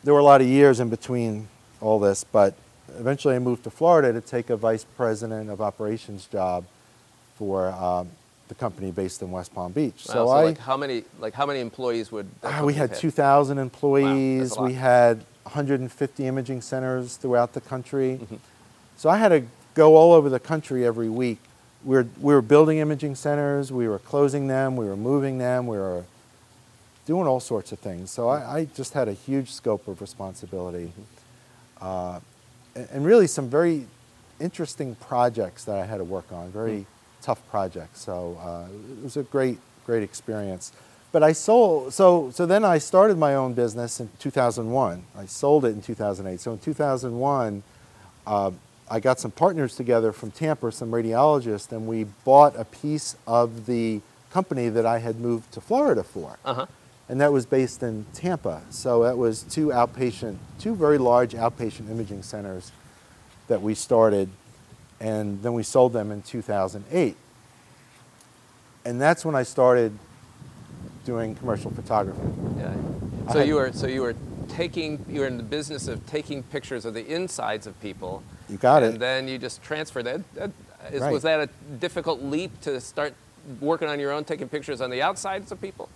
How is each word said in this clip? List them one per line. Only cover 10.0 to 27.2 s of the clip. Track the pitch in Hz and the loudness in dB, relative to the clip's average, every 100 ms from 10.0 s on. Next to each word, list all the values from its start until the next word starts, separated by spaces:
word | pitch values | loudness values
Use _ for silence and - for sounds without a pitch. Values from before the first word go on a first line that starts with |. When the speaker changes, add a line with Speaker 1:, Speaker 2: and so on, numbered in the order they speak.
| - | -6
Speaker 2:
Wow, | |
Speaker 1:
So | 113 117 | 0 4
Speaker 2:
so, | |
Speaker 1:
I | 139 | 4
Speaker 2:
like, | 160 151 | 4 0
how | 117 135 | -4 -4
many, | 143 120 - - | -4 -8 -10 -12
like, | 110 | -12
how | 117 143 | -6 -4
many | 139 | -4
employees | 117 - 123 117 107 | -8 -6 -4 -4 -6
would | 110 98 - | -10 -12 -12
that | - | -8
Speaker 1:
Ah, | 143 | -2
we | 147 | -2
Speaker 2:
company | |
Speaker 1:
had | 143 131 | 0 -2
Speaker 2:
have? | - | -2
Speaker 1:
two | 165 | -4
thousand | 156 139 139 139 139 | 2 6 6 4 -2
Speaker 2:
Wow, | |
that's | 131 | -6
a | - | -2
Speaker 1:
employees. | 143 139 139 135 131 131 127 110 | 2 4 4 2 0 0 -2 -2
Speaker 2:
lot. | 127 | -4
Speaker 1:
We | |
had | 127 127 123 120 113 - _ | 0 4 6 6 4 -4 _
a | - | -10
hundred | 147 139 139 | -6 -2 -2
and | 127 | -2
fifty | - 139 - 131 | -6 -6 -4 -4
imaging | 131 127 131 | -4 -6 -8
centers | - 131 131 127 123 - | -6 -6 -4 -4 -6 -8
throughout | 135 123 120 | 0 2 2
the | 131 | -4
country. | - 131 123 139 131 127 | -10 -12 -6 -2 -2 -4
Speaker 2:
Mm-hmm. | 113 110 - _ - _ _ - | -10 -16 -18 _ -20 _ _ -2
Speaker 1:
So | 156 | 2
I | 196 | 4
had | 220 | 6
to | 160 117 - _ | 4 2 -16 _
go | - 156 156 | 6 10 12
all | 170 | 12
over | 165 143 | 10 8
the | 127 | 0
country | - 160 - 127 120 | -2 -6 -2 0 0
every | 113 113 | 0 -2
week. | 113 127 107 _ _ _ _ | 0 -2 -4 _ _ _ _
We | 135 131 | 2 2
were, | 117 - | 2 -2
we | 139 | 4
were | 143 | 4
building | 110 147 156 156 | 8 6 8 4
imaging | 151 147 147 135 | 0 -2 -6 -4
centers, | 151 147 143 143 135 | -2 0 0 -2 -2
we | 127 113 | -2 -2
were | 101 | -2
closing | - 143 143 143 135 | -2 2 2 2 -2
them, | 131 135 127 | 0 0 -2
we | 104 | -4
were | 98 | -4
moving | 117 143 139 131 | -2 0 0 -4
them, | 123 127 123 | -2 -2 -2
we | 104 | -4
were | 95 90 90 _ _ _ _ _ _ _ _ _ | -4 -6 -10 _ _ _ _ _ _ _ _ _
doing | - 170 | -4 0